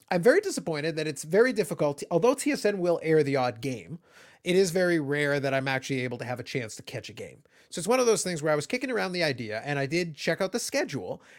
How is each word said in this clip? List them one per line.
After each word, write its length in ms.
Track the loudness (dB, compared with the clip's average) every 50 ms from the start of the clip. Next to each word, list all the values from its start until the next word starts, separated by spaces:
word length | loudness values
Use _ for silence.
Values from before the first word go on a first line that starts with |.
| _ -2 0
I'm 80 | 4
very 200 | 6 6 6 6
disappointed 560 | 4 0 -6 -6 -4 -4 -4 -2 -2 -2 -2
that 100 | -2 -4
it's 160 | -4 -4 -6 -4
very 300 | 2 4 4 4 4 4
difficult 460 | 0 -2 -2 0 0 0 0 0 -2
to, 80 | -4 0
although 220 | 2 4 4 4 2
T 180 | 2 0 -2
S 140 | 0 2 0
N 140 | 0 0 2
will 200 | 2 0 0 2
air 220 | 2 4 4 4 4
the 140 | 4 2
odd 240 | 2 2 0 -2 -4
game, 380 | -6 -6 -6 -8 -10 -14 -16 -16 _ _ -20 -20 -20 -20 -20 _ -2
it 140 | 2 4
is 140 | 4 4 4
very 280 | 2 2 2 4 2 2
rare 400 | 2 0 0 0 2 2 0 0
that 140 | 0 0 0
I'm 160 | 0 0 0
actually 320 | -2 -2 -2 -2 -4 -2
able 160 | -2 -4 -6
to 80 | -6 -6
have 120 | -6 -6
a 60 | -8 -8
chance 320 | -6 -6 -6 -6 -6 -12
to 80 | -14 -14
catch 240 | -12 -12 -12 -12
a 60 | -12 -14
game. 300 | -14 -14 -16 -16 -20 _ _ _ _ _ -12
So 100 | -10 -6
it's 80 | 0
one 140 | 2 2 4
of 60 | 4
those 140 | 4 2 2
things 220 | 0 -4 -4 -2 0
where 80 | 0
I 60 | 0
was 100 | 0 0
kicking 240 | -2 -4 -4 -2 -2
around 220 | -2 -2 -2 -2 -2
the 100 | 0 0
idea, 380 | 0 0 -2 -6 -6 -6 -6 -4
and 160 | -4 -2 -2
I 60 | -2
did 280 | 0 0 -2 -2 -2 -6
check 280 | -4 -2 -2 0 0
out 100 | -2 -2
the 80 | -2 -4
schedule. 640 | -4 -2 -2 -2 -2 -2 -6 -8 -8 -8 -12 -12 _ -20 -20